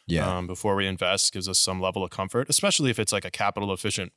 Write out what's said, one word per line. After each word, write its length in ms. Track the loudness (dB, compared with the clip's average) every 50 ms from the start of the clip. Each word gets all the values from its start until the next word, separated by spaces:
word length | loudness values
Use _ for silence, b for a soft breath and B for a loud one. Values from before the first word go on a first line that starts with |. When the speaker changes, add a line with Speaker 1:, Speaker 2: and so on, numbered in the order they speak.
| b
Speaker 1:
Yeah. 300 | b 0 0 2 0 0
Speaker 2:
um, 100 | -2 -4
before 280 | -6 -6 -2 0 0 2
we 120 | 2 0
invest. 460 | 0 0 0 0 2 2 2 2 0 0
Gives 140 | -2 -4 0
us 100 | 0 2
some 200 | 2 2 0 0
level 220 | 0 0 0 -2 -4
of 60 | -4
comfort, 380 | -4 -6 -4 -2 -2 -2 0 2
especially 400 | 0 2 2 2 2 4 2 2
if 100 | 2 2
it's, 120 | 0 0
like, 140 | 0 -2 -2
a 60 | -4
capital 400 | -2 0 0 0 0 0 0 -2 -2
efficient 400 | -2 -2 -2 -2 -2 -4 -8 _